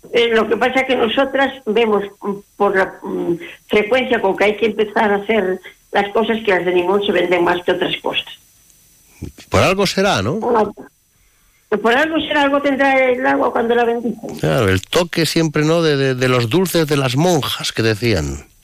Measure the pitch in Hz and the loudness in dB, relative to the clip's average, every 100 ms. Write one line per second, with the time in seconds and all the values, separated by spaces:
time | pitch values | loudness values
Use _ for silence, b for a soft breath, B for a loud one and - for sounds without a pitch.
0 | - 240 233 226 220 208 247 254 262 247 | -2 0 2 2 0 0 0 0 0 0
1 | 233 - 269 262 269 - - 214 233 202 | 0 0 0 0 -2 -4 -2 0 2 0
2 | 202 - 208 196 - _ 202 190 190 - | -2 -10 -8 -8 -12 _ 0 2 -2 -4
3 | 190 185 175 170 B B _ 214 208 254 | -8 -4 -2 -4 B B _ 0 2 0
4 | 240 233 196 175 202 214 226 214 208 - | 0 0 0 0 0 2 -2 0 -2 0
5 | 220 202 202 220 185 185 B B _ - | 0 0 0 0 0 -4 B B _ -2
6 | 196 233 220 220 - 185 175 180 175 202 | 0 -2 0 -2 0 0 2 0 2 0
7 | 202 180 175 180 175 175 180 170 175 - | 0 0 0 2 0 0 -2 -2 -2 -4
8 | - - - - _ _ _ _ _ _ | -6 -6 -8 -18 _ _ _ _ _ _
9 | _ - - - - 95 160 190 196 - | _ -16 -16 -16 -4 0 2 2 -2 0
10 | 196 143 98 190 226 233 208 - - _ | 0 0 -2 -2 0 0 0 -4 -20 _
11 | _ _ _ _ _ _ _ 208 220 240 | _ _ _ _ _ _ _ -2 2 2
12 | 311 320 302 302 285 285 285 262 277 269 | 2 -2 -2 0 2 2 0 2 2 4
13 | 262 247 262 277 269 233 233 240 240 233 | 2 2 0 0 0 0 0 2 2 0
14 | 233 - - - 156 151 104 95 - 160 | -4 -6 -10 -4 0 2 2 0 0 -2
15 | 180 - 160 - 160 156 151 165 165 139 | 0 0 0 2 0 0 2 2 2 2
16 | 135 127 127 127 117 156 190 170 156 147 | 0 0 2 2 2 0 2 0 2 0
17 | 131 127 175 170 117 - - - 113 104 | 0 0 2 2 0 -6 -6 -2 0 0
18 | 120 95 73 69 - _ | 0 0 -2 -8 -12 _